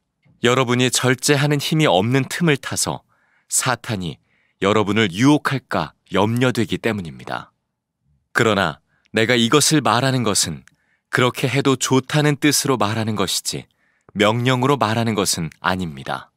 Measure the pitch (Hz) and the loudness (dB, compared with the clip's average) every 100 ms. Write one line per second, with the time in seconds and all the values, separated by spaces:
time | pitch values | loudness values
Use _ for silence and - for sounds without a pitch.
0 | _ _ _ _ 117 123 123 123 127 - | _ _ _ _ 0 2 2 0 0 0
1 | 127 131 - 143 147 147 - 160 147 90 | 0 0 0 0 0 -2 -2 0 2 2
2 | 110 135 131 - 170 139 - - - 67 | 2 0 -2 -2 0 0 -4 -6 -4 -6
3 | _ _ _ _ - - 131 120 - 107 | _ _ _ _ -8 -4 -2 -4 -4 -6
4 | 87 65 _ _ _ - 95 107 101 104 | -6 -10 _ _ _ -2 2 2 2 0
5 | 107 87 131 147 - 135 - 98 76 - | 0 2 4 4 0 -6 -4 -4 -4 -10
6 | - 95 104 120 127 120 95 90 117 107 | -4 0 0 2 0 0 -2 -2 -4 -4
7 | 82 64 62 62 - _ _ _ _ _ | -8 -12 -10 -10 -12 _ _ _ _ _
8 | _ _ _ - 110 98 87 71 _ _ | _ _ _ 0 2 2 0 -4 _ _
9 | _ 107 113 123 117 147 - 156 113 113 | _ 0 2 2 4 2 4 2 2 2
10 | 135 131 110 95 - 73 - _ _ _ | 2 0 0 -2 -2 -6 -14 _ _ _
11 | _ - 123 - 135 135 139 127 - 131 | _ 0 0 0 -4 0 0 0 2 0
12 | 127 151 147 147 151 135 - 120 104 107 | 0 0 0 2 0 0 0 0 0 -2
13 | 110 104 92 - - 71 - _ _ _ | -4 -4 -4 -4 -6 -10 -12 _ _ _
14 | _ 98 101 120 123 127 127 135 107 110 | _ 0 2 2 0 0 0 0 0 0
15 | 117 101 92 - 80 - 87 92 87 69 | -2 -2 -2 -4 -6 -4 -4 -2 -6 -10
16 | 67 67 - | -10 -10 -12